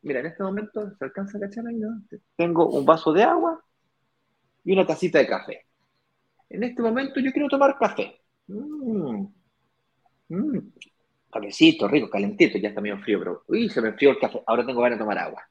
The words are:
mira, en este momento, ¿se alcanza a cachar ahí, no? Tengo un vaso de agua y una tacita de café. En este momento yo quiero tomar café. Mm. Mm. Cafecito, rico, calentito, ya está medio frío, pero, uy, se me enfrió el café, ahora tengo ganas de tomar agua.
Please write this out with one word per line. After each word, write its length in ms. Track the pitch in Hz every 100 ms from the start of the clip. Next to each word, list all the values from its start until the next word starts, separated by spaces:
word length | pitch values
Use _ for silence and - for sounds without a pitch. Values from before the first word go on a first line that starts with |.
mira, 180 | 180 131
en 60 | 147
este 160 | 165
momento, 480 | 190 196 214 - 208 -
¿se 60 |
alcanza 340 | 180 - 202 208
a 20 |
cachar 260 | 202 208 233
ahí, 100 | 233
no? 260 | 214 226 - - _ -
Tengo 320 | 170 165 165
un 160 | 139
vaso 280 | 135 160 -
de 80 | 160
agua 400 | 233 339 330 320 _ _ _ _ _ _ _ _ _ _
y 80 | -
una 140 | 190 180
tacita 320 | 160 180 160
de 80 | 120
café. 400 | 95 - - _ _ _ _ _ _ _ _ _
En 140 | 175
este 180 | 240 247
momento 360 | 226 233 269 269
yo 140 | 262
quiero 160 | 277 285
tomar 300 | 277 277 277
café. 400 | 214 - - - _ _ -
Mm. 760 | 196 294 302 254 214 151 107 98 _ _ _ _ _ _ _ _ _ _
Mm. 300 | 170 294 233 - _ - _ _ _ _
Cafecito, 560 | 113 101 - 165 156 101
rico, 240 | 143 107
calentito, 480 | 104 101 - 160 101
ya 120 | 104
está 100 | 101
medio 180 | 104 101
frío, 200 | 113 98
pero, 260 | 92 87 _
uy, 200 | 196 233
se 120 | -
me 80 | 113
enfrió 220 | 107 143
el 80 | 127
café, 240 | 113 120 -
ahora 180 | 117 120
tengo 140 | 120
ganas 180 | 120 113
de 60 |
tomar 140 | 107 95
agua. 240 | 78 78 -